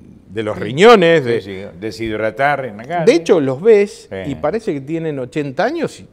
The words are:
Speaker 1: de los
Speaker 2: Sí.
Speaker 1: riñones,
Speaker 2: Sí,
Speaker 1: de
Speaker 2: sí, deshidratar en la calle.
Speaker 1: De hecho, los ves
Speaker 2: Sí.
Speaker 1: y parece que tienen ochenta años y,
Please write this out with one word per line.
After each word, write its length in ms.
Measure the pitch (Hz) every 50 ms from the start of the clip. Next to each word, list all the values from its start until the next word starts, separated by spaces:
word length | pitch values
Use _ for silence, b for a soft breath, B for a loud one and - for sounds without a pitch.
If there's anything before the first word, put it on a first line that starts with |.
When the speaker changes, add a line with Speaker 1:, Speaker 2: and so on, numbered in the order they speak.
| - - - - _
Speaker 1:
de 160 | - 95 110 110
los 140 | 107 104
Speaker 2:
Sí. 60 | 92 98
Speaker 1:
riñones, 600 | 104 123 147 190 233 240 208 175 165 165 160 131
Speaker 2:
Sí, 60 | 120
Speaker 1:
de 120 | 117 110
Speaker 2:
sí, 360 | 98 101 98 92 98 98 - 87
deshidratar 880 | 101 110 101 - 113 113 107 107 107 110 101 - 139 143 147 139 131
en 120 | 120 101
la 80 | 104 113
calle. 200 | 139 170 175 160
Speaker 1:
De 100 | 202 277
hecho, 240 | 339 - - 220 165
los 220 | 139 131 131 131
ves 480 | 180 233 220 202 202 208 - - - -
Speaker 2:
Sí. 220 | 101 95 95 143
Speaker 1:
y 40 | 139
parece 380 | - - 147 - 151 147 190 160
que 80 | 143
tienen 380 | 135 139 165 165 165 160 147 135
ochenta 440 | 127 123 - 156 143 143 131 165 185
años 360 | 240 320 339 277 - - -
y, 80 | 95 -